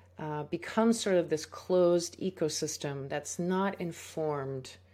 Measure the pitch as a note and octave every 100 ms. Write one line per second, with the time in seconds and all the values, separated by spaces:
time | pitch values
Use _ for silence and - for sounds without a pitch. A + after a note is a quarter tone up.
0 | - - D#3 D3+ D3 E3+ - - A3+ A3+
1 | G#3 F#3 D#3 D#3 - - - F3+ F3 F3
2 | E3+ - F#3+ F#3 D#3 - D#3 - D3 C#3
3 | C3+ D3 - - F3 F#3 G3 G#3 F3 E3
4 | - - D#3 D3 C3+ C3+ C3 - _